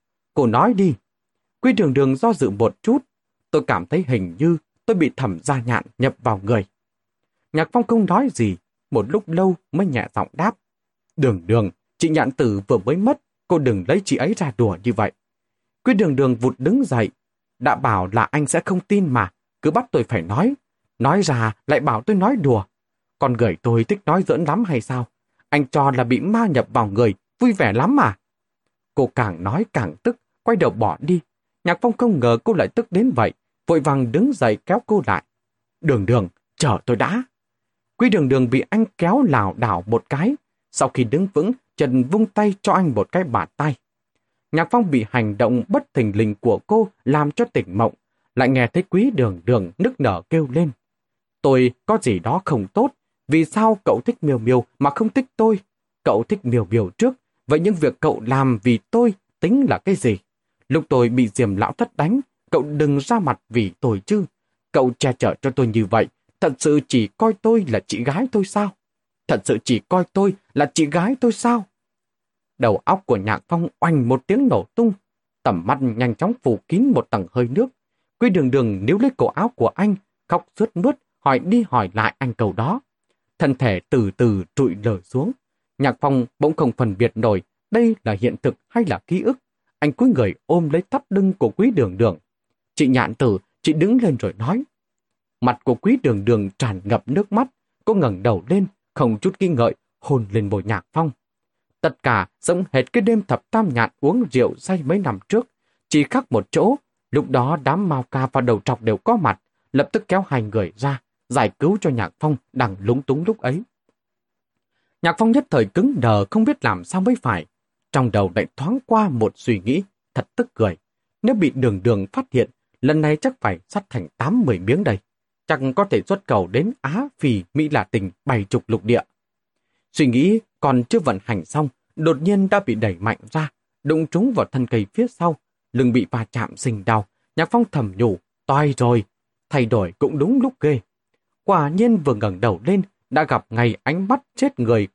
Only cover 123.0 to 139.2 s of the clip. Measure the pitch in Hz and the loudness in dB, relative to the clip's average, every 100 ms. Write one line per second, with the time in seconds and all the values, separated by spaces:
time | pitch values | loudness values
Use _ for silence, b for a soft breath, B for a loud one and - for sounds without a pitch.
123 | 151 151 262 254 104 87 _ 202 - 117 | 0 0 -2 -2 -6 -6 _ -10 -8 -8
124 | 80 - 131 247 160 92 95 160 170 98 | -10 -6 0 2 2 0 0 0 0 -4
125 | - _ _ _ - 147 135 131 196 113 | -8 _ _ _ -6 -4 -2 -2 0 -2
126 | - 196 - 110 87 113 202 - 139 190 | -2 -4 0 -2 0 -2 -2 -4 -6 -6
127 | 285 - 139 104 87 147 151 131 - 113 | -6 -4 -2 -2 -2 -4 0 -2 -2 -4
128 | 95 - - 117 101 120 - 110 104 117 | -4 -8 -4 -2 -2 -4 -2 -4 0 0
129 | - _ _ _ _ _ _ _ _ - | -2 _ _ _ _ _ _ _ _ 0
130 | 139 120 175 220 - _ 143 127 120 226 | 2 4 2 2 -2 _ 0 0 0 0
131 | 147 98 - 101 78 147 147 - _ - | 0 -4 -4 -6 -4 -4 -4 -6 _ -4
132 | 156 139 170 202 190 208 202 110 110 87 | -2 0 2 2 2 0 0 -2 -2 -2
133 | 107 - - 156 151 - _ _ 139 160 | -6 -6 -6 -6 -6 -10 _ _ -2 -2
134 | 156 170 254 202 98 127 120 113 98 - | 0 0 0 0 -2 -4 -2 -2 -2 -2
135 | 240 - 170 156 _ _ _ 123 123 120 | -2 -2 -4 -4 _ _ _ 0 2 2
136 | 95 117 110 120 110 - 131 107 95 110 | 0 -4 -6 -6 -8 -6 -6 -4 -2 -2
137 | - _ _ - 160 240 233 151 104 92 | -2 _ _ -4 -2 0 0 -2 -4 0
138 | 117 90 _ _ - 139 147 131 120 120 | -2 -2 _ _ -2 0 0 2 2 2
139 | - _ | -2 _